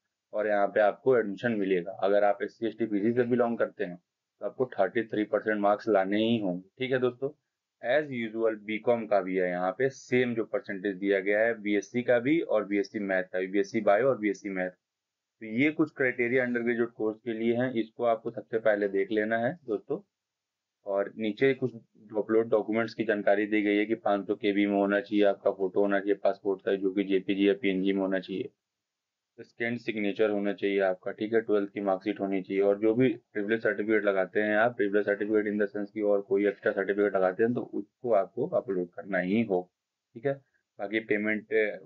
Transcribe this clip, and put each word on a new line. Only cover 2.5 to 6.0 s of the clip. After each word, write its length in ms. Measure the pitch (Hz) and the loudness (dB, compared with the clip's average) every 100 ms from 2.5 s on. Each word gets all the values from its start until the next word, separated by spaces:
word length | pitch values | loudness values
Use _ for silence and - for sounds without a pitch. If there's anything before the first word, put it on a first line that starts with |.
| - 113 | -6 -6
एसटी, 180 | - 113 | -2 -2
पीसी 280 | 104 107 | 0 0
से 100 | 120 | 0
बिलोंग 340 | 117 123 117 113 | 2 2 0 0
करते 260 | 107 - | -4 -4
हैं, 140 | 92 87 _ _ _ _ | -8 -10 _ _ _ _
तो 40 | 104 | -8
आपको 260 | - 127 - | -4 -4 0
थर्टी 240 | 95 117 | 0 0
थ्री 200 | 113 104 | -2 -2
percent 380 | 107 104 104 107 | 0 0 0 0
marks 280 | 101 104 113 | 2 2 2
लाने 380 | 101 | 2